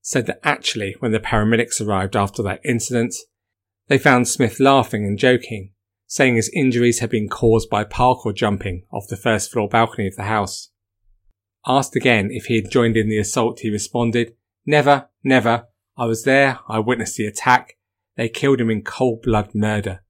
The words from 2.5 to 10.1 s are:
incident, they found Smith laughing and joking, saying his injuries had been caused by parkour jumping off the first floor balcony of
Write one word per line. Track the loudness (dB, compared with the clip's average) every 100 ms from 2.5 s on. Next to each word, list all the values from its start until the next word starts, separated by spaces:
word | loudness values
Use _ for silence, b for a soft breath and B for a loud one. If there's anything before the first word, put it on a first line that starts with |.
| -4
incident, | -4 -4 -2 -2 -2 -6 -16 _ _ _ _ _ 0
they | 2
found | 6 4 2
Smith | 0 -2 4
laughing | 4 4 2 -4
and | -4 2
joking, | 2 2 -2 -12 -12 _ _ _ _
saying | 0 2
his | 2 0
injuries | 0 0 2 2 0
had | -2
been | -4 -4
caused | 0 2 2 0
by | -4
parkour | -4 0 2 2 -4
jumping | -2 -2 -2 -4 -10 -10
off | -12 -10
the | -4
first | -2 0 -2
floor | -4 0
balcony | 2 0 -2
of | -6